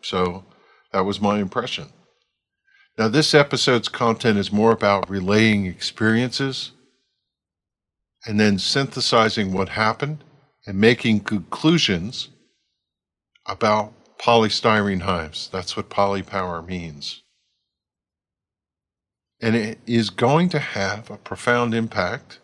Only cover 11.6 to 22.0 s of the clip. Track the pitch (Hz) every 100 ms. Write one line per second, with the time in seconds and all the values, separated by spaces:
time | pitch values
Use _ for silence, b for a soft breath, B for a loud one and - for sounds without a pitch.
11.6 | 156 170 - 92 92 - - _ _ _
12.6 | _ _ _ _ _ _ _ _ - 98
13.6 | 107 107 107 - _ _ - 117 107 -
14.6 | 120 107 101 95 90 90 78 - - 95
15.6 | 90 - 92 - 101 98 95 101 90 85
16.6 | 82 92 85 73 71 - _ _ _ _
17.6 | _ _ _ _ _ _ _ _ _ _
18.6 | _ _ _ _ _ _ _ _ 120 113
19.6 | 107 110 - 117 107 92 120 147 175 156
20.6 | - - 98 104 - 104 - - - 120
21.6 | 120 113 113 110